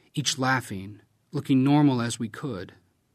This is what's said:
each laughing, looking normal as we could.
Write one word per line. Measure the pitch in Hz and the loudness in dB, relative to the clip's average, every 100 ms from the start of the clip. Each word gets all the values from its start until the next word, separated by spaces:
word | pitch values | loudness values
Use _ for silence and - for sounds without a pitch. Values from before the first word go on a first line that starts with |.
| _ | _
each | - 127 123 | -6 -4 -2
laughing, | 127 127 - 98 98 104 _ _ _ | 0 0 -2 -10 -12 -16 _ _ _
looking | 143 - 131 | -6 0 2
normal | 135 147 143 123 | 4 6 4 2
as | 117 117 | -2 -4
we | 113 | -8
could. | - 147 95 92 - _ _ _ | -8 -10 -8 -12 -18 _ _ _